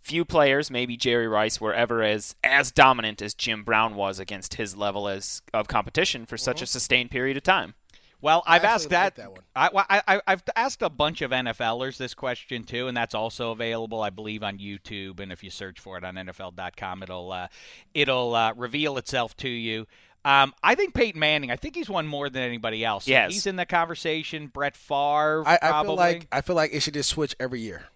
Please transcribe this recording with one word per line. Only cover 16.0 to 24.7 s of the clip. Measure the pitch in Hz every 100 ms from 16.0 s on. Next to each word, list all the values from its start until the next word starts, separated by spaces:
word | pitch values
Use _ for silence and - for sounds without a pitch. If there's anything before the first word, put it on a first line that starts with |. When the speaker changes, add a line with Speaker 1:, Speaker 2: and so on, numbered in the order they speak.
Speaker 3:
on | 90 92
N | 92
F | 87
L | 95
dot | 87 90 -
com, | 95 92
it'll, | 92 92 90
uh, | 92 90 - - - _
it'll, | 151 139 127 123
uh, | 117 113 113
reveal | 123 139 151 135
itself | - 131 117 -
to | 131
you. | 120 113 110 110 _ _ _
Um, | 143 139 139 -
I | 165
think | 262 392
Peyton | 262 233 160
Manning, | 156 151 135
I | 120
think | 311 294
he's | 302
won | 190 156
more | 143 143
than | 131
anybody | 123 120 113 110
else. | 113 101
So | 135
Speaker 1:
Yes. | 131 95
Speaker 3:
he's | 190 196
in |
the | 185
conversation. | 175 175 170 165 165 160 156 160 147
Brett | - 143